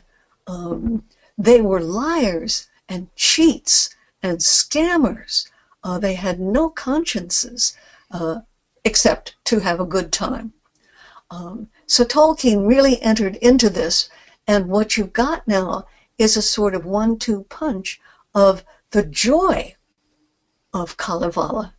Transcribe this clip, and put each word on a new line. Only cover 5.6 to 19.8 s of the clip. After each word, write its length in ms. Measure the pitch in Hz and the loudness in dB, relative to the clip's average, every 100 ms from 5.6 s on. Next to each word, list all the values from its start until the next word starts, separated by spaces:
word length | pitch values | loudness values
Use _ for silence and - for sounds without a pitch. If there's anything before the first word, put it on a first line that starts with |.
| _ _ | _ _
Uh, 160 | 185 185 | -8 -4
they 140 | 202 | -2
had 260 | 185 190 180 | -2 -4 -4
no 300 | 185 240 320 | -2 0 0
consciences, 1080 | - 254 294 330 214 175 - 240 240 - - - _ _ | -4 -2 -2 -2 -6 -4 -6 -6 -4 -6 -6 -18 _ _
uh, 280 | 175 160 226 - _ _ _ 226 | -6 -6 -6 -12 _ _ _ -2
except 500 | - 226 - - - | 2 2 0 -6 -12
to 160 | - 214 | -2 0
have 200 | 185 175 | 0 -2
a 60 | 180 | -2
good 260 | 185 180 | -2 -4
time. 420 | - 185 - 226 - _ _ _ _ - - _ | -4 -4 -6 -10 -16 _ _ _ _ -20 -20 _
Um, 380 | 175 175 226 214 _ - | -16 -14 -14 -16 _ -4
so 200 | - 240 | 0 2
Tolkien 600 | 294 311 311 254 208 202 | 6 4 4 2 2 4
really 360 | 262 277 247 | 6 6 4
entered 340 | 226 220 196 196 | 2 2 0 2
into 320 | 240 262 220 | 4 6 4
this, 400 | 180 170 - - - _ _ - | 0 -2 -2 -4 -10 _ _ 0
and 220 | 208 180 | 0 2
what 260 | 202 214 - | 0 0 -2
you've 180 | 190 | -2
got 340 | - 262 330 - | 0 -2 -2 0
now 380 | 196 185 190 - _ _ - | 0 0 -6 -10 _ _ 0
is 200 | 220 220 | 2 2
a 40 | |
sort 320 | - - 208 | -2 -2 -2
of 120 | 185 170 | -2 -4
one-two 580 | 202 226 226 - 202 196 | -2 0 -2 -2 -4 -6
punch 500 | - 302 190 190 - _ _ _ | -8 -6 -4 -8 -14 _ _ _
of 300 | 208 196 190 - _ _ | 4 4 4 -6 _ _
the 120 | 208 | -2
joy 720 | 160 147 220 311 370 262 - - | -2 -2 2 2 2 0 -4 -14